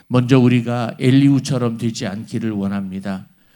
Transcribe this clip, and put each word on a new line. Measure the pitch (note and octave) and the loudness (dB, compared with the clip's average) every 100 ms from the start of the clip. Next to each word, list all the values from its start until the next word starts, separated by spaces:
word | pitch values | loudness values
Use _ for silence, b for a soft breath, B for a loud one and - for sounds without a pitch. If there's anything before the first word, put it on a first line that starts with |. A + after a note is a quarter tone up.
| - | -2
먼저 | B2 A#2+ C3 | 0 4 6
우리가 | B2 B2 A#2 A#2+ A#2 - | 6 2 0 -4 -6 -2
엘리후처럼 | C3 C3+ C#3 C#3 C3+ C3+ A#2+ A2+ | 2 4 6 4 0 -2 -4 -4
되지 | A#2 A2 A2+ | -6 -6 -6
않기를 | G2+ A2+ B2 A2+ | -8 -8 -6 -4
원합니다. | G#2+ G2 G2+ G2 F#2+ G2 F#2+ - b b | -4 -4 -4 -6 -8 -8 -10 -12 b b